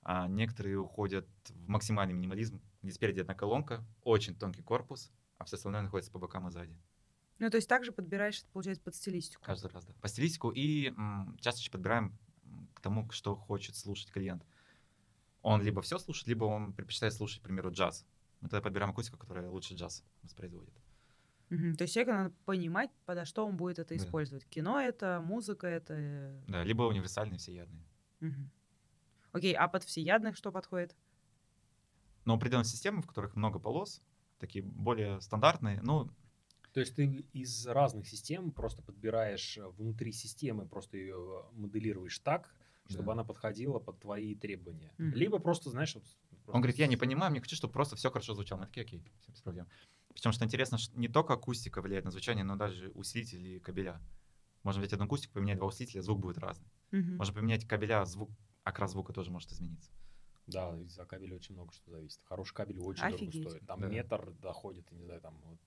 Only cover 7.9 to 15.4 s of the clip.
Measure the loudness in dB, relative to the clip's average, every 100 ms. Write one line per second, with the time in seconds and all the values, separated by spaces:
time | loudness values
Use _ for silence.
7.9 | -6 -4 0 0 0 -8 -6 -4 -4 -6
8.9 | -6 -4 -4 -4 -10 -6 -4 -4 -10 -16
9.9 | -6 -4 4 4 4 0 2 4 4 2
10.9 | 0 -2 0 -4 -2 -2 0 -4 -2 4
11.9 | 4 4 -2 -18 _ -18 -16 -16 -8 0
12.9 | 0 0 -4 -2 -4 -2 -4 -4 -8 -6
13.9 | -8 -6 -4 -2 -4 -8 _ -20 -20 _
14.9 | _ _ _ _ _